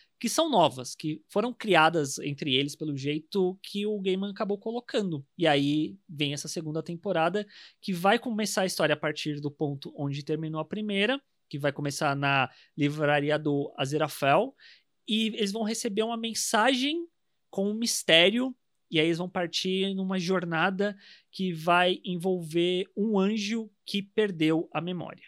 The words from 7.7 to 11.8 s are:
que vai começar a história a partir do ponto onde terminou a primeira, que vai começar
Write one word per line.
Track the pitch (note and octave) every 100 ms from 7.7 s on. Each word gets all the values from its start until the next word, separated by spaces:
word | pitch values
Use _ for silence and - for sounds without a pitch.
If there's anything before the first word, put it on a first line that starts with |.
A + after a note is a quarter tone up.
| _
que | -
vai | F3 F#3+ A#3
começar | B3 G#3+ G#3 -
a | F#3+
história | - D#3
a | D3
partir | D#3 D3 D#3 D3
do | C#3+
ponto | C#3+ D3+ C#3 E3+ -
onde | C#3+ C#3
terminou | D3 D#3 D#3+ D#3
a |
primeira, | D#3 G3 G#3+ G3 G#3 C4+ _ _ _
que | C#3+
vai | C#3+
começar | C#3